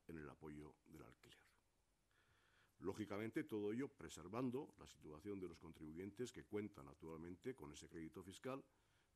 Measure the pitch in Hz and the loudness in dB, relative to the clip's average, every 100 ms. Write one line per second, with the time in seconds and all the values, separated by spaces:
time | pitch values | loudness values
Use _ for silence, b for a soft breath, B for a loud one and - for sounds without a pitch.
0 | - 82 71 65 78 76 76 - - 78 | -6 -4 -4 -4 -4 -4 -6 -10 -12 -10
1 | - - - - - - _ _ _ _ | -10 -12 -16 -18 -20 -20 _ _ _ _
2 | _ b b b b b b b 87 101 | _ b b b b b b b 2 4
3 | 101 104 110 160 104 107 104 117 139 - | 4 4 4 4 4 4 6 4 2 -2
4 | 80 82 87 110 131 123 156 - 73 73 | -8 -6 0 4 6 4 0 -6 -12 -10
5 | 76 76 101 98 90 78 82 80 78 80 | -8 -4 -2 0 0 -4 -8 -6 -4 -2
6 | 98 101 123 - 76 104 104 - 69 69 | -2 0 -2 -2 0 2 2 -2 -12 -8
7 | 80 80 85 90 123 127 73 71 73 85 | -6 -4 -4 -2 -2 -2 -4 -8 -6 -4
8 | 80 95 92 92 127 135 - b b b | -4 -4 -6 -4 -2 -2 -4 b b b
9 | b | b